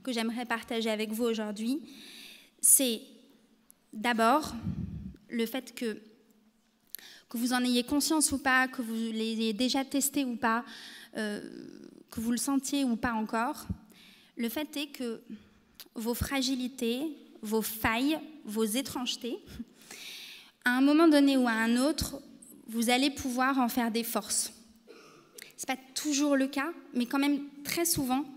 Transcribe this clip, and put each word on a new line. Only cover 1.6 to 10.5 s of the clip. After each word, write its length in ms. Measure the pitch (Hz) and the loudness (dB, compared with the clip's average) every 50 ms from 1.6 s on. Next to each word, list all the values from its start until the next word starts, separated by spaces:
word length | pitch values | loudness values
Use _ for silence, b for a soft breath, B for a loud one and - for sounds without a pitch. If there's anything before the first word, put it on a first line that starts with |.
| 220 233 262 320 B B B B B B B B B B B B B B B B | -2 -2 -2 -2 B B B B B B B B B B B B B B B B
c'est 400 | - - - - 277 254 226 214 - - - - - - _ _ _ _ _ _ _ _ _ _ _ _ | 4 6 6 6 6 4 0 -2 -6 -14 -20 -20 -20 -20 _ _ _ _ _ _ _ _ _ _ _ _
d'abord 600 | - 220 214 240 240 220 226 226 254 302 302 - - B B B B B B B B B B B B B _ _ | -14 -4 -2 0 2 4 6 6 6 4 4 0 -8 B B B B B B B B B B B B B _ _
le 160 | - 233 226 | -4 -4 -2
fait 280 | 220 - 262 254 - - | -2 -4 -6 -8 -8 -10
que, 240 | - 254 226 214 - - - - _ _ _ _ _ _ _ _ _ _ _ _ _ _ _ B B B B B B B B | -6 -6 -6 -6 -6 -12 -20 -20 _ _ _ _ _ _ _ _ _ _ _ _ _ _ _ B B B B B B B B
que 80 | - 233 | -8 -4
vous 160 | 233 247 247 | -2 0 0
en 100 | 247 247 | 2 2
ayez 200 | 247 247 240 240 | 2 2 2 2
conscience 480 | 240 285 294 269 - 320 311 277 - | 2 2 2 2 4 4 4 4 2
ou 60 | - 262 | 0 0
pas, 300 | - 269 254 254 262 262 | 2 4 4 4 4 2
que 140 | 262 - | 0 -6
vous 120 | 247 220 226 | -6 -4 -4
l'ayez 600 | 226 226 226 220 220 220 226 226 220 226 226 220 | -4 -4 -2 -2 -2 -2 -2 0 0 0 0 2
déjà 300 | 196 254 254 - 277 269 | 2 0 2 2 0 0
testé 400 | 262 - 277 262 - - 294 277 | 0 0 0 0 0 0 0 -2
ou 120 | 254 240 | 0 -2
pas, 280 | 226 - 233 | -2 0 0